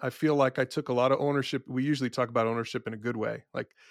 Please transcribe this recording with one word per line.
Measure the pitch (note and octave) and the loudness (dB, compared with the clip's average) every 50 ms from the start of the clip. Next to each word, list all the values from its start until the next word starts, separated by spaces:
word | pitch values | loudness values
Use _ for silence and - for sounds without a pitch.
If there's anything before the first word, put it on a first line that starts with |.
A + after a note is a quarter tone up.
I | - B2+ | -6 -6
feel | - - D#3 D#3 D3 | -4 0 2 2 4
like | C#3+ C3+ C3 - C#3+ | 4 4 4 2 0
I | C3 | -2
took | - - D#3+ C#3 | -2 -2 -4 -2
a | - B2 | 0 2
lot | A#2+ B2 C3 | 4 4 4
of | C3+ - | 4 4
ownership." | C#3+ C#3+ C#3+ C#3 C3 - C#3 C3 - | 2 2 0 0 0 -2 -4 -6 -4
We | - B2+ C3 C3+ | -4 -4 -2 0
usually | D3 D3+ C3+ C3+ A#2+ | 0 0 0 0 -2
talk | - C3 B2 A#2 | 0 -2 -2 0
about | A#2 A#2+ A2+ | 2 2 2
ownership | A2+ A#2 A#2 A2+ - - A#2 - | 2 0 -2 -4 -4 -6 -6 -6
in | A2+ A2+ | -6 -8
a | |
good | G#2+ G#2 A#2+ A#2 | -6 -4 -4 -2
way. | A2 G#2+ A2 A2+ - - _ - | -2 -2 -4 -4 -8 -10 _ -10
Like, | B2 A#2 - _ _ - - | -10 -10 -10 _ _ -20 -20